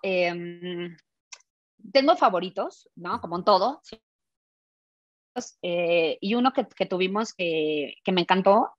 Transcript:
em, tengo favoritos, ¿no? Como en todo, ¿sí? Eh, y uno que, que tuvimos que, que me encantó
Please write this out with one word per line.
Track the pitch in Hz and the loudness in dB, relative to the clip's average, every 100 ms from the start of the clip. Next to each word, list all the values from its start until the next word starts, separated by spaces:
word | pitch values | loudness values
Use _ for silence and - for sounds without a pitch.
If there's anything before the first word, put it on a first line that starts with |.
em, | 196 185 175 175 175 175 180 175 175 165 _ _ _ - _ _ _ _ - | -2 0 0 -2 -8 -10 -8 -8 -8 -12 _ _ _ -20 _ _ _ _ -2
tengo | 269 277 359 | 2 4 4
favoritos, | 262 180 185 - 285 - _ - | 4 2 -2 -6 -8 -10 _ -14
¿no? | 175 233 | -8 -8
Como | 170 170 | -6 -2
en | |
todo, | 185 185 220 294 | 2 4 2 -2
¿sí? | - 220 _ _ _ _ _ _ _ _ _ _ _ _ _ 254 - - | -12 -20 _ _ _ _ _ _ _ _ _ _ _ _ _ -12 -12 -10
Eh, | 180 175 170 170 160 - | -4 -2 2 2 2 -2
y | 196 240 | -2 0
uno | 254 | 2
que, | 262 196 | 0 -4
que | - 185 | -4 -4
tuvimos | 180 185 202 226 | 0 -2 -2 -4
que, | - 170 160 151 151 139 - | -4 -4 -2 0 -2 -6 -6
que | - | -2
me | 185 | 0
encantó | 170 185 196 208 269 | 2 2 4 4 2